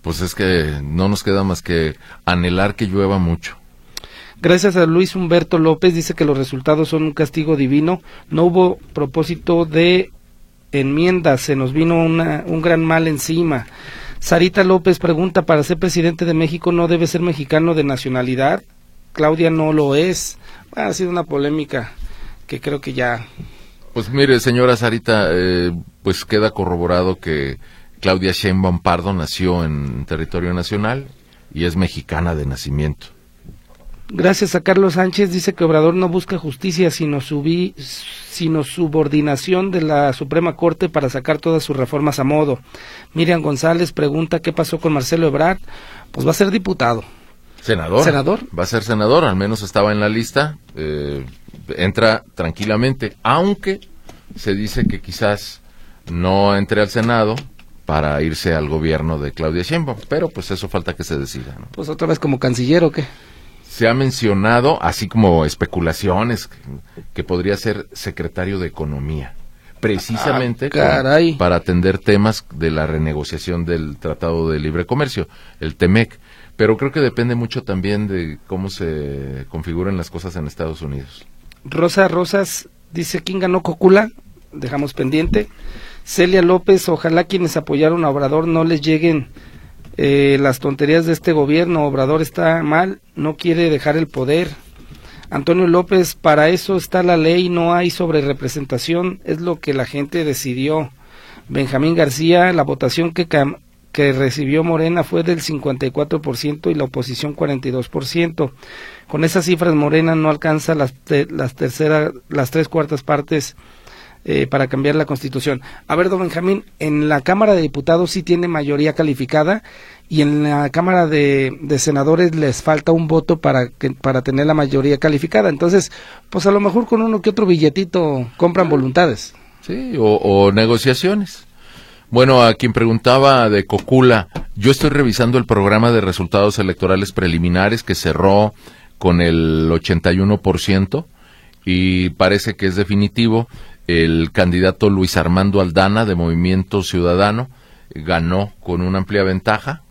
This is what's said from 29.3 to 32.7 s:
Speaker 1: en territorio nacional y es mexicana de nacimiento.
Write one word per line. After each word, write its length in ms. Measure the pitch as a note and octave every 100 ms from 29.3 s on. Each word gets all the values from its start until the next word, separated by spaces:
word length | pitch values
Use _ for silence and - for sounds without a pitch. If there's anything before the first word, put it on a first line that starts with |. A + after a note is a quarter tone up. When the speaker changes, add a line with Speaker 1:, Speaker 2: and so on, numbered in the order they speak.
| - F#2 F2
Speaker 1:
en 420 | D#2+ D2 C#2 B1 C#2+
territorio 460 | D#2 D#2+ F2 F2
nacional 540 | F2+ E2+ G#2 G#2+ C3 C3+ - _ _ -
y 120 | D2 F2
es 100 | E2+
mexicana 580 | F2 - - D#2 E2+
de 140 | D#2 C#2
nacimiento. 600 | C2 C#2